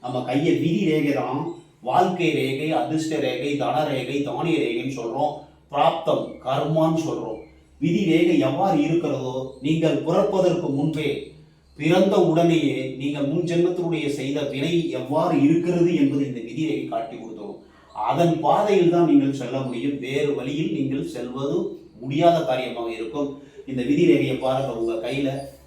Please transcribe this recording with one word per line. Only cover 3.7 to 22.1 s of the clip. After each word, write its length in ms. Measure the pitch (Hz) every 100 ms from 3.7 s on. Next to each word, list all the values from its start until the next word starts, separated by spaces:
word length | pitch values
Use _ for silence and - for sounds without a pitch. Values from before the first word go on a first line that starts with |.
| 151
ரேகை, 380 | 151 135 117 143
தானிய 380 | - - 160 151
ரேகைன்னு 380 | 120 117 131 131
சொல்றோம், 340 | 113 120 151 147 - - _
பிராப்தம், 600 | 160 - 170 160 135 120 - 123
கர்மான்னு 540 | 139 151 160 160 165 -
சொல்றோம். 300 | - 117 107 - - _ _
விதி 260 | 170 170 180
ரேகை 340 | 160 175 151
எவ்வாறு 420 | 131 143 196 160
இருக்கிறதோ, 720 | 151 165 156 131 127 127 131 -
நீங்கள் 420 | 143 160 156 139
பிறப்பதற்கு 680 | 156 180 196 190 180 165 147
முன்பே, 640 | 139 156 151 143 - - - - _ _ -
பிறந்த 400 | 151 185 190 196
உடனேயே 800 | 165 160 170 165 143 127 131 131
நீங்கள் 300 | 143 147 143
முன் 160 | 170
ஜென்மத்தினுடைய 680 | 170 170 175 180 165 156 143
செய்த 320 | - 131 143
வினை 480 | 143 131 160 170 147
எவ்வாறு 520 | 131 127 151 175 143
இருக்கிறது 540 | 139 170 170 170 170 160
என்பது 320 | 139 139 135
இந்த 120 | 120
விதி 280 | 113 - 156
ரேகை 180 | - -
காட்டி 300 | - - 113
கொடுத்துரும். 480 | 113 110 104 - - - -
அதன் 460 | - 113 131 170 156
பாதையில் 500 | 147 - 208 196 170
தான் 160 | 170 165
நீங்கள் 280 | 143 135
செல்ல 260 | - 123 131
முடியும், 400 | 127 120 139 139
வேறு 360 | 127 139 147 139
வழியில் 360 | 127 147 160
நீங்கள் 360 | 151 131 135 165
செல்வது 720 | 123 120 127 139 170 - - - -
முடியாத 460 | 123